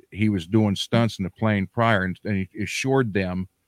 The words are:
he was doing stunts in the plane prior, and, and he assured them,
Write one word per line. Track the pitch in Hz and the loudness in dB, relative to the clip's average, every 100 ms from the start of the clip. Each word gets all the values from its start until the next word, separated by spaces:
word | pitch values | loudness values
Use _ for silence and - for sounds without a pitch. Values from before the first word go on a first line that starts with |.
| - | -14
he | 92 107 | -2 0
was | 98 82 | 0 2
doing | 110 107 95 | 2 2 0
stunts | - 117 113 - | 0 0 0 -2
in | |
the | 92 | -8
plane | - 110 101 95 | -2 0 0 -2
prior, | 120 117 101 | 0 2 2
and, | 92 85 | 0 -4
and | 107 98 92 | -4 -4 -4
he | 104 | -6
assured | 95 - 131 135 113 | -6 -4 0 0 0
them, | 98 92 92 92 _ | -2 -2 -4 -8 _